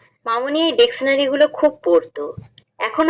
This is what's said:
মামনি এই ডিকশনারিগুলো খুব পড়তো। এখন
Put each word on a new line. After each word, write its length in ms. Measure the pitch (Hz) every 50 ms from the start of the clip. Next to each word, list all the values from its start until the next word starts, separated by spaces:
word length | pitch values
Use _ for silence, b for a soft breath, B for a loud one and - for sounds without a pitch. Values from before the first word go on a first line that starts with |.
| _ _ _ _ _
মামনি 320 | 233 247 240 254 285 294 320 330
এই 100 | 330 254
ডিকশনারিগুলো 720 | 220 240 240 - - 262 269 277 277 285 262 285 277 302 294 - -
খুব 140 | 302 294 - - -
পড়তো। 400 | - 170 165 - - _ - 147 151 - - - - _ _ _ _ _ -
এখন 280 | - 240 - 311 320